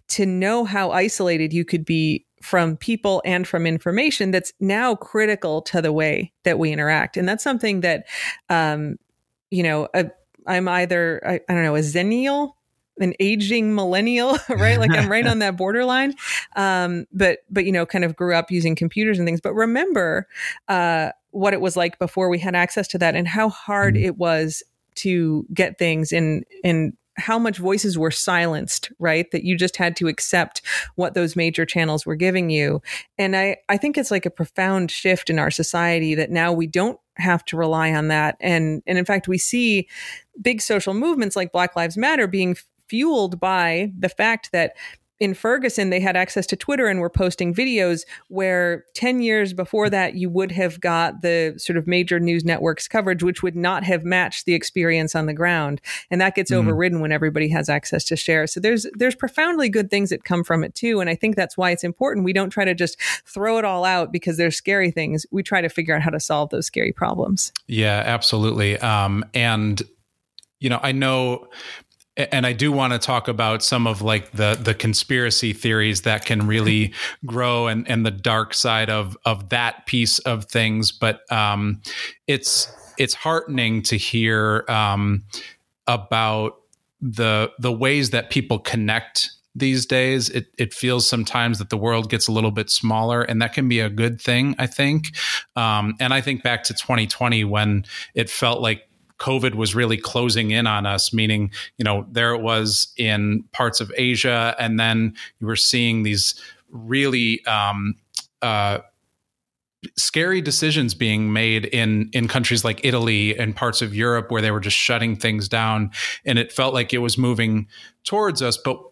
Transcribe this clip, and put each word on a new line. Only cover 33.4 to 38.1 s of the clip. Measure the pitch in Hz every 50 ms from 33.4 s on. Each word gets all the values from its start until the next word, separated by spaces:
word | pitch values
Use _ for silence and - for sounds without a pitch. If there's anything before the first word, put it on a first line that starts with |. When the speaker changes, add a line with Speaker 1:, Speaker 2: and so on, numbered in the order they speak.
| 190 196 190 - _ -
Speaker 1:
I | 202
think | 202 - 294 294
it's, | 311 262 -
like, | 214 196 -
a | 180
profound | - - 170 - - - 185 190 190 190 180 165
shift | - - - 185 185 180 - -
in | 165 160
our | 147 -
society | 160 - 165 - - 170 170 170 170 170 160 156 156
that | 151 156 -
now | 175 165 165 175 175
we | 165 165
don't | 160 156 180 190 233 262 - _ _ _
have | - 170 185 175 170 -
to | - -
rely | 165 170 160 160 160 160 160 160
on | 151 151
that. | 156